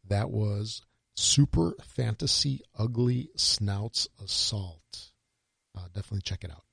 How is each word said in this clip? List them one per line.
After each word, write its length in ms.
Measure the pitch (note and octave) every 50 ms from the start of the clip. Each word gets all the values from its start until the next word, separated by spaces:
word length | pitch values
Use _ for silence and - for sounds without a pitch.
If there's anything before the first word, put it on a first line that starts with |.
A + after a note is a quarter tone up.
| - F#2
that 220 | G2+ G2+ G#2+ -
was 520 | A2 G#2+ G#2+ G#2 G#2 G#2 G#2+ A2 - - - _ _ _ _ _ _
Super 580 | - - - - C#3+ C#3+ - - E3 E3+ F3 - -
Fantasy 760 | - - - - B2 A2 G#2 - - C3 - - - C#3+ C3+ C#3 - _ _ -
Ugly 520 | G#2+ A#2 A#2+ A2+ B2 B2 B2 B2 - - -
Snouts 720 | - - - - - G#2+ G2+ G2 G2 G#2 A2+ - - - - _ -
Assault. 880 | G2+ F#2+ - - - - A2 G#2 F#2+ F2 E2 D#2+ _ _ - - - - _ _ _ _ _ _ _ _ _ _ _ _ _
Uh, 100 | F#2+ F2+ F2 F2+
definitely 280 | G2+ G2 - G#2 G2
check 220 | - - F#2 - -
it 60 | F2
out. 140 | D#2 - _ _